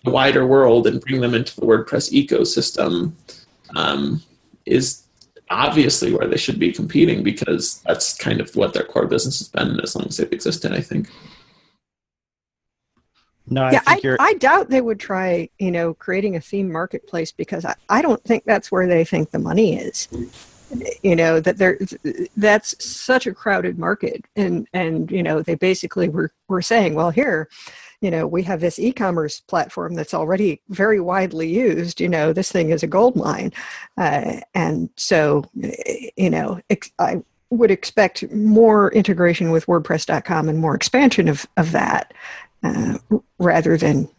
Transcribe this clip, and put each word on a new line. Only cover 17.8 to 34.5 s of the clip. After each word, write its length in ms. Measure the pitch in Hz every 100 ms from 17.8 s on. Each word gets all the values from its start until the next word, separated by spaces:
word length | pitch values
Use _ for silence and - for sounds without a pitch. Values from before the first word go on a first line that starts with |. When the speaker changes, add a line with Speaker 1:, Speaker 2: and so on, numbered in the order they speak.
| -
Speaker 3:
I 100 | 220
don't 240 | 320 214
think 200 | - 226
that's 280 | - 208 -
where 140 | 185 180
they 180 | 170
think 280 | 165 165 156
the 60 | -
money 380 | 160 175 214 -
is. 320 | - - - - - - - _ _ 247 - -
You 120 | 196
know, 260 | 165 165 160
that 180 | 160 180
there, 200 | 185 - 190 - 147 - - -
that's 480 | 208 208 - -
such 420 | - - - 254 247
a 80 |
crowded 440 | 185 - 190 180 175
market. 460 | 170 202 - - -
And, 320 | - 190 175 -
and, 380 | 185 165 160 160
you 120 | 185
know, 200 | 170 156
they 120 | 165
basically 540 | 165 185 185 - - 170
were, 240 | 156 160 _ _
were 140 | 185
saying, 320 | 170 226 185
"Well, 160 | 151 170
here, 380 | 160 277 160 151 - - - - _
you 100 | 196
know, 160 | 165 160
we 160 | 170
have 180 | 185 175
this 180 | 170 -
e-commerce 640 | 233 - 196 170 151 -
platform 540 | _ 175 - - 170
that's 200 | 170 156
already 480 | 170 160 185 208 147 _
very 300 | 190 214 214
widely 480 | 175 190 185 160 160
used. 520 | 190 247 165 170 -
You 80 | 175
know, 240 | 165 156
this 180 | 165 190
thing 200 | 185 160
is 120 | 160
a 60 | 160
gold 260 | 185 240
mine." 380 | 247 143 - 180 - - - - -
Uh, 440 | 165 143 - - -